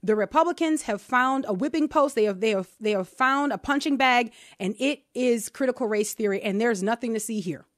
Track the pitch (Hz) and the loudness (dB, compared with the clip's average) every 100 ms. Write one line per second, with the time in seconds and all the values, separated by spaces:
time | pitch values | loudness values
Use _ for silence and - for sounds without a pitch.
0 | 196 214 196 294 330 349 320 311 - 208 | 0 0 2 2 2 2 0 0 -2 -6
1 | - 254 254 269 262 190 277 330 302 311 | 0 0 2 0 -2 -2 0 0 0 2
2 | 285 277 214 190 220 202 185 _ 214 208 | 2 2 0 2 0 0 -4 _ -2 -2
3 | 180 - 262 269 285 202 - 285 311 277 | -4 0 0 2 0 -4 -2 -2 0 2
4 | 262 247 233 - - - 190 214 262 294 | 4 4 0 -6 -20 -8 -6 -2 -2 -4
5 | _ - 254 233 208 - 262 247 233 208 | _ -2 0 0 -2 -4 -2 -2 -2 -2
6 | 208 - 214 196 214 196 233 214 190 233 | -2 -2 -2 0 -2 0 0 0 -2 -2
7 | 247 226 208 214 180 143 - | -2 -4 -4 -6 -4 -8 -10